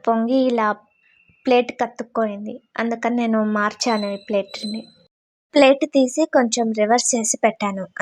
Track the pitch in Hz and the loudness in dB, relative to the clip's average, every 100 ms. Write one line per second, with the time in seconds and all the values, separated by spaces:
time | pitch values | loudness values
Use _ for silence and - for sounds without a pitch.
0 | - 226 233 262 254 233 214 208 _ _ | -2 0 0 2 2 2 0 -4 _ _
1 | _ _ _ _ 262 247 240 - 233 - | _ _ _ _ 2 2 2 -4 -6 -6
2 | 226 226 214 202 214 233 _ - 233 233 | -8 -4 -4 -6 -12 -14 _ -6 -4 -2
3 | 233 240 226 220 214 214 208 - 254 214 | -2 0 0 0 0 0 -2 -2 -2 -2
4 | 202 202 - 202 196 - 208 220 - _ | -4 -8 -4 -4 -4 -8 -10 -10 -12 _
5 | _ _ _ _ _ 294 269 277 302 277 | _ _ _ _ _ 6 6 4 2 2
6 | 254 - 311 285 233 240 226 220 208 240 | 2 0 0 2 2 0 -2 0 2 2
7 | - 233 208 - 220 - 202 190 180 - | 0 -2 -2 0 -2 -2 -6 -6 -8 -6